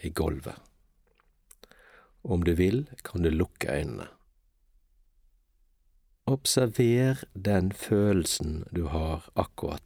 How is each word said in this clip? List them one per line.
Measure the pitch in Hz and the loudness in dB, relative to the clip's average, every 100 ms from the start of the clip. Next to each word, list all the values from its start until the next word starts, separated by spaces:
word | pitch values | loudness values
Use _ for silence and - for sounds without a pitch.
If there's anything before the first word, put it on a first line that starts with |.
| 80 | -6
i | |
gulvet. | 80 80 71 - - - _ _ _ _ _ _ _ _ - - - - - _ _ | -2 -2 -4 -8 -16 -20 _ _ _ _ _ _ _ _ -20 -20 -20 -20 -20 _ _
Om | - 87 87 | -2 0 2
du | |
vil, | 82 92 120 147 - | 2 2 2 -4 -12
kan | - 90 82 | -10 -2 0
du | |
lukke | 78 90 - - | 2 -2 -4 -4
øynene. | 69 143 - - - _ _ _ _ _ _ _ _ _ _ _ _ _ _ _ _ _ _ _ _ - | -2 -4 -8 -14 -18 _ _ _ _ _ _ _ _ _ _ _ _ _ _ _ _ _ _ _ _ -4
Observer | 135 - 135 123 - 117 120 131 135 - | -2 0 2 2 4 4 4 4 0 -6
den | 98 101 98 92 | -6 0 2 2
følelsen | 98 - 104 104 95 80 - 80 78 - | -2 0 2 4 4 2 -2 -4 -6 -6
du | 90 78 | -4 -2
har | 78 78 80 - | -2 -2 -4 -4
akkurat | - - - - 78 | -4 -4 -4 -8 -8